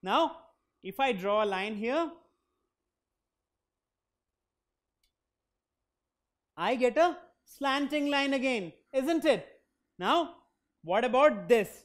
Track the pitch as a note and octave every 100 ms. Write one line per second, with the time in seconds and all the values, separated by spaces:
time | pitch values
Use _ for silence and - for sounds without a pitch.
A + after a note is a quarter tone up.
0 | F#3 A#3+ D#4+ - - _ _ _ F3+ F#3+
1 | C4+ G#3 F#3+ G#3 G#3 F#3+ G3+ G#3+ A3+ C#4+
2 | E4 E4 _ _ _ _ _ _ _ _
3 | _ _ _ _ _ _ _ _ _ _
4 | _ _ _ _ _ _ _ _ _ _
5 | _ _ _ _ _ _ _ _ _ _
6 | _ _ _ _ _ - F3+ B3 B3 C4
7 | F4 D#4+ - _ _ - C#4 C4+ C#4+ D4
8 | C#4+ C#4+ C#4 C4+ C4 A#3+ F3 - _ C4+
9 | C4+ E4 D4+ G#3+ - - _ _ _ _
10 | F3+ D#4 E4+ - _ _ _ _ D#3 F#3+
11 | A#3+ B3 D4+ A3 F3 A#3 G3 -